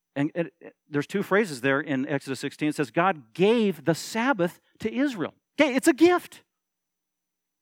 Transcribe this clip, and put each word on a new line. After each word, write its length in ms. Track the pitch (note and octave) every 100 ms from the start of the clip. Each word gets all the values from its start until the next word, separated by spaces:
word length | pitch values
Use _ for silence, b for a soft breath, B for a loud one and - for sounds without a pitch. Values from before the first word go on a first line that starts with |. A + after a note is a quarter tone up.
| _ C#3
And 160 | D3
it, 180 | F3 E3+ -
it, 160 | - - _
there's 180 | C#3+ -
two 160 | G3+
phrases 380 | - F#3+ G#3 B2+
there 200 | C#3 D#3
in 240 | D#3+ C3 D3
Exodus 320 | C#3 C#3 B2+
sixteen. 300 | C#3+ - D3+
It 40 |
says, 160 | D3 C3
"God 420 | E3 F#3 D#3+ A#2+
gave 520 | - G3+ A#3+ G#3 D#3+
the 100 | D3
Sabbath 680 | D#3+ - A3+ B3 G#3+ F3 - _ _
to 120 | A3
Israel." 440 | A3+ C#4+ G#3+ B2+ - _ -
Okay, 160 | D4 B3
it's 100 | E4
a 60 |
gift. 500 | B3 E4+ F4+ - - _ _ _ _ _ _ _ _ _ _ _ _